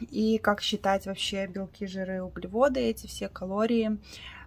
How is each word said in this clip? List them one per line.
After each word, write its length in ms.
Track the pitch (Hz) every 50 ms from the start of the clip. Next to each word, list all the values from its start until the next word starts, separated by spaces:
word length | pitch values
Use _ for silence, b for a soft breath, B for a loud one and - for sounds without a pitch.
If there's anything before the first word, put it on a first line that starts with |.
и 380 | 233 - - 214 220 220 220 214
как 240 | - 208 208 208 -
считать 440 | - 214 202 - 196 196 196 -
вообще 420 | 196 190 - - - 202 196 196 190
белки, 380 | 180 196 190 190 - - 208
жиры, 360 | 190 185 190 185 185 190 185 185
углеводы, 580 | 180 - - - 185 196 226 262 285 254 262
эти 280 | 240 226 220 - - -
все 200 | - - 196 190
калории. 680 | - - 185 190 190 208 220 226 240 226 220 220 214 202 B B B B B B B B B